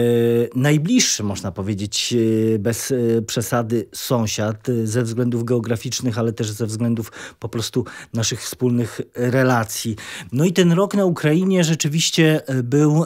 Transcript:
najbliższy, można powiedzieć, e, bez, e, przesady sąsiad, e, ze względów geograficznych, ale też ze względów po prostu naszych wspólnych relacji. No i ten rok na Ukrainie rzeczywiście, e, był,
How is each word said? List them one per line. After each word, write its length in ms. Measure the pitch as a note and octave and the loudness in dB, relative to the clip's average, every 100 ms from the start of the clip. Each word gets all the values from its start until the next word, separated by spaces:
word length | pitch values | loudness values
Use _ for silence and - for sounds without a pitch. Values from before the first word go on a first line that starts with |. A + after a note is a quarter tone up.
| A#2+ A#2 A#2 A#2 A#2+ | 4 4 4 2 2
najbliższy, 680 | B2+ C#3+ D3+ E3 B3 - - | 0 2 2 2 2 2 0
można 300 | G#2 F#2 G2 | -4 -4 -6
powiedzieć, 600 | F#2 G2 G2 G#2 - - A#2 A2+ A2 A2 | -6 -4 -4 -4 -4 -2 2 2 2 2
e, 40 | A2 | 0
bez, 320 | A2 A2+ - | 0 -4 -2
e, 320 | C3 A#2 A2+ | 0 2 0
przesady 680 | A#2 B2+ A2 A#2+ A2 A#2 - | 0 -4 -2 -2 0 -2 -4
sąsiad, 760 | - - B2 A2 - G#2+ G#2+ - | -10 -2 -2 0 -2 -4 -4 -4
e, 180 | A#2+ A2 | -2 0
ze 160 | A#2 | -2
względów 420 | A2+ A#2 B2 A#2+ | -2 -2 -2 -2
geograficznych, 760 | A#2 B2 A2+ A2+ B2+ - B2+ A2+ | 0 0 0 -4 -4 -4 -4 -2
ale 140 | A#2 | -2
też 180 | A2 A2 | -2 -6
ze 160 | G#2 A2 | -4 -6
względów 460 | A2 A#2 A2+ A2 - - - | -2 -2 -2 -6 -12 -18 -12
po 100 | - | -8
prostu 360 | A2+ G#2+ B2+ - - - | -6 -4 -4 -4 -10 -8
naszych 280 | A#2 A2 A#2+ | -4 -4 -4
wspólnych 580 | - - B2+ A#2+ A2+ - - | -8 -2 0 0 -2 -6 -10
relacji. 840 | - B2 C3 B2+ A#2+ G#2 - A#2 G#2+ - - - | -4 0 2 4 2 0 -4 -6 -8 -10 -14 -6
No 120 | B2 | 0
i 80 | F3 | 2
ten 200 | E3+ F3 | 4 4
rok 220 | E3+ G3+ | 4 2
na 100 | G3+ | 2
Ukrainie 600 | F#3 D#3 D3+ D#3+ F#3+ F#3 | 2 2 2 2 2 2
rzeczywiście, 840 | D#3+ D#3+ D3+ D#3+ - - D#3+ D#3 - | 2 2 0 0 0 4 4 4 0
e, 140 | C3 | -2
był, 420 | B2 C#3+ D3+ D#3 | 0 4 4 4